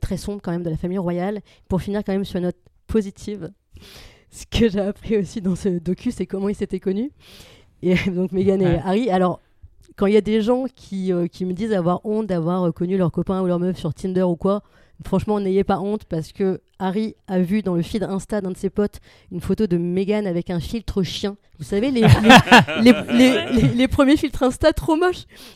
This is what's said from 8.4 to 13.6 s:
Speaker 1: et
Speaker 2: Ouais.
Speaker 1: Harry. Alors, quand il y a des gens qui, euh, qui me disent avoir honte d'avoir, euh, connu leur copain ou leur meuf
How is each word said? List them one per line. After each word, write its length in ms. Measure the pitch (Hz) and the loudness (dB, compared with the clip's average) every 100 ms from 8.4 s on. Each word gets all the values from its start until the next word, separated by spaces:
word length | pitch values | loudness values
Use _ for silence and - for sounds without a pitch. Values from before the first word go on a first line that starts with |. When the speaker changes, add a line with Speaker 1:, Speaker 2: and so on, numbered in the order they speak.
| 196 190 | 0 2
Speaker 1:
et 40 | |
Speaker 2:
Ouais. 160 | 180 170 | 2 0
Speaker 1:
Harry. 260 | 185 202 247 | 0 0 0
Alors, 300 | 185 180 165 _ _ - _ - - | 2 0 -2 _ _ -20 _ -20 -2
quand 100 | 196 | 2
il 80 | |
y 40 | 214 | 2
a 20 | |
des 200 | 196 220 | 2 0
gens 240 | 214 247 262 | 0 -2 -2
qui, 380 | - - 190 185 | -10 -12 -6 -2
euh, 140 | 180 170 | -2 -2
qui 180 | - | -4
me 80 | 185 | -8
disent 200 | 180 220 | -6 -2
avoir 320 | 196 170 175 | -2 0 -2
honte 220 | 220 214 214 | -4 -4 -2
d'avoir, 420 | 180 160 185 175 | -2 -2 0 -2
euh, 40 | |
connu 240 | - 175 196 | -2 -4 0
leur 160 | 175 | 0
copain 280 | - 175 190 | -2 -4 -2
ou 40 | 180 | 0
leur 120 | |
meuf 180 | 175 | 0